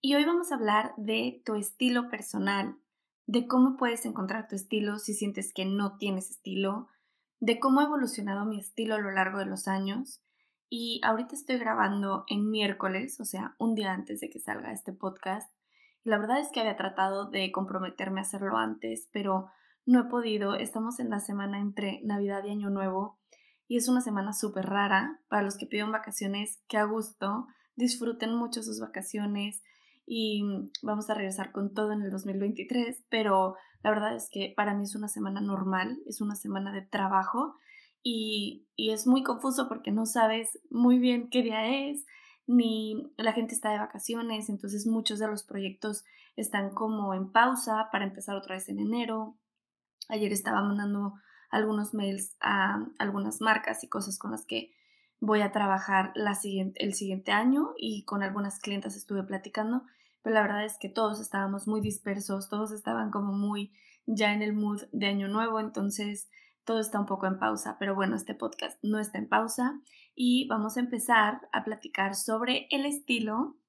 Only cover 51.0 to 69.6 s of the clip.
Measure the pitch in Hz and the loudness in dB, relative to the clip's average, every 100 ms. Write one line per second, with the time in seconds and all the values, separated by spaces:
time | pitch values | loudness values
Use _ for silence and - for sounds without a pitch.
51 | 202 202 _ - _ - 214 214 208 214 | -2 -6 _ -20 _ 0 2 0 -2 -2
52 | 196 196 196 - - 202 190 208 214 - | -2 -2 -6 -2 2 4 2 0 -4 -4
53 | 208 196 202 - 220 214 - 226 - 220 | -2 0 -2 0 2 2 2 -4 -4 -6
54 | 196 196 104 110 - 113 - _ _ _ | -4 -6 -6 -6 -4 -8 -8 _ _ _
55 | _ _ 214 214 202 202 196 190 196 196 | _ _ 2 4 4 2 2 2 4 4
56 | 190 - 208 196 202 196 190 - 208 196 | 4 0 0 0 -2 -2 -2 -2 -2 -2
57 | 196 190 190 202 240 277 294 - 226 208 | -4 -4 2 4 6 4 2 -2 -6 -6
58 | - 202 196 202 202 196 - 202 208 202 | -4 -2 -2 -2 -4 -4 -4 -4 -4 -10
59 | - 196 190 196 - - 214 247 - _ | -6 -4 -2 -6 -6 -4 0 -2 -4 _
60 | _ _ - 220 208 208 214 - 190 190 | _ _ 4 4 6 2 -2 -4 -6 0
61 | 214 208 220 196 196 196 202 214 208 202 | 0 0 -4 -2 0 -2 0 0 0 -2
62 | - 202 196 196 196 208 214 214 220 226 | -4 -4 -2 -4 -2 -4 -4 -4 -4 -2
63 | 214 202 202 196 202 202 202 _ - _ | -2 -2 -2 0 0 -2 -6 _ -20 _
64 | - 214 208 208 214 214 208 202 - - | -4 2 4 4 2 0 0 -2 -4 0
65 | 202 202 196 208 226 220 214 214 202 202 | 2 2 0 2 2 0 -2 -2 -2 0
66 | 208 208 - _ _ _ - 226 220 214 | -4 -4 -10 _ _ _ 0 0 2 0
67 | 202 196 190 190 - 107 - - 202 139 | 0 0 0 2 2 2 -4 -2 -2 2
68 | 196 214 202 214 - - - - 208 214 | 2 0 -4 -6 -6 -4 -8 -4 -2 0
69 | 208 196 214 - 226 - | -2 -6 0 2 2 0